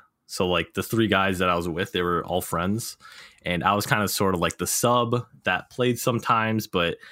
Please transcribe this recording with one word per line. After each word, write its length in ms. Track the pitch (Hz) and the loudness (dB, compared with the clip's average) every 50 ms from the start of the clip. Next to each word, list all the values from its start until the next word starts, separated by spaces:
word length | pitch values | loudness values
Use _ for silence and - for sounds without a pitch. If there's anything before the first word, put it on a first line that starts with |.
| - _ _ _ _ | -14 _ _ _ _
so, 200 | - - - 95 | -8 -4 -2 0
like, 260 | 90 87 85 82 - - | 2 2 0 0 -2 -6
the 80 | 98 | -8
three 260 | - - 117 110 110 | -6 -2 0 0 2
guys 300 | 98 98 95 95 98 95 | 4 4 4 4 2 2
that 120 | 87 92 90 | 2 2 2
I 60 | 87 | 2
was 140 | 87 85 90 | 0 0 -2
with, 220 | 78 87 95 - | -2 -4 -4 -2
they 100 | - 90 | -2 -2
were 240 | 87 87 87 82 - | 0 0 0 -2 -2
all 160 | - 87 92 | -2 -4 -4
friends, 560 | - - - 82 87 95 104 117 - - - - - - - - - - - _ - | -2 -2 -2 -2 -2 -2 -2 -4 -6 -8 -12 -16 -20 -20 -20 -20 -20 -20 -20 _ -6
and 200 | 87 87 85 - | -4 -2 0 2
I 120 | 95 104 | 2 2
was 100 | 104 - | 2 0
kinda 220 | - 120 107 101 | 0 0 0 0
sorta 320 | 92 - - 104 95 92 85 | 0 0 0 0 0 2 2
like 180 | 87 82 - | 0 -2 -2
the 80 | - 87 | -4 -4
sub 580 | - - - - 120 123 123 120 117 120 120 117 - - - - | -4 -2 0 2 2 2 2 2 0 -2 -4 -4 -8 -16 -8 -4
that 260 | 98 92 87 - - | -2 -2 -2 -4 -8
played 300 | - - 123 123 120 - | -4 -2 0 0 0 0
sometimes, 680 | - 131 120 110 - - 117 113 113 110 110 110 - | -2 -2 -2 0 0 0 2 2 2 2 0 0 -2
but 320 | - - 90 85 85 - - - - | -2 -2 0 0 0 -2 -6 -12 -20